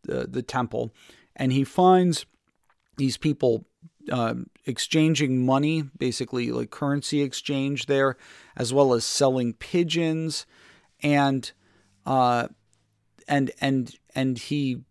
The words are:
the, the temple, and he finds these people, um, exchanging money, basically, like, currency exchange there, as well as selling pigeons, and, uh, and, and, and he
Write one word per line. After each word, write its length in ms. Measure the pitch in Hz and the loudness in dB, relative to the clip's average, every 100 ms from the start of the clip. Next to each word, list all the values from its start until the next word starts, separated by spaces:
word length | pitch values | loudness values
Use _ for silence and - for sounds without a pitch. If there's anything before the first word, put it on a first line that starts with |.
the, 240 | - - 64 | -6 -6 -4
the 140 | 127 | -8
temple, 520 | 123 131 120 113 117 _ - - _ - | -6 -6 -4 -6 -8 _ -20 -20 _ -4
and 180 | 131 | 0
he 100 | 131 | 0
finds 600 | 131 - 185 185 180 156 - _ _ _ _ _ _ - | 0 4 6 6 6 0 -6 _ _ _ _ _ _ -4
these 180 | 135 - | -4 0
people, 500 | 156 139 127 113 - _ 165 _ - | -2 2 2 0 -4 _ -20 _ -6
um, 360 | 127 113 120 - _ - | -2 -2 -4 -10 _ -10
exchanging 800 | 120 - 160 160 143 143 127 127 | -8 -2 2 2 2 0 0 2
money, 380 | 135 147 160 143 - | 2 2 -2 -4 -4
basically, 540 | 131 - 120 123 120 | -4 -4 -6 -4 -4
like, 200 | 123 120 | -4 -6
currency 500 | - 143 143 - 147 | -6 -2 -2 -2 -2
exchange 640 | 139 - - 139 135 139 117 | -2 -4 -6 -4 -2 -4 0
there, 320 | 139 135 127 - - - - | 2 2 -2 -16 -20 -20 -8
as 160 | 120 | 0
well 200 | 135 135 | 4 4
as 120 | 120 - | 4 0
selling 480 | - 139 131 120 | 2 2 2 -2
pigeons, 920 | - - 175 170 170 165 160 160 - - _ - _ _ _ | -4 -4 0 0 0 0 -2 -4 -6 -12 _ -20 _ _ _
and, 480 | 147 143 139 135 - _ _ _ _ _ - | 0 2 2 0 -6 _ _ _ _ _ -2
uh, 420 | 131 123 120 - - _ _ _ _ _ _ - | 2 2 2 -2 -10 _ _ _ _ _ _ -2
and, 240 | 143 131 - | 0 0 -2
and, 340 | 139 135 120 - _ 135 | -2 0 -2 -12 _ -4
and 240 | 131 120 | -2 -4
he 420 | - 147 139 123 127 | -4 -4 -2 -4 -10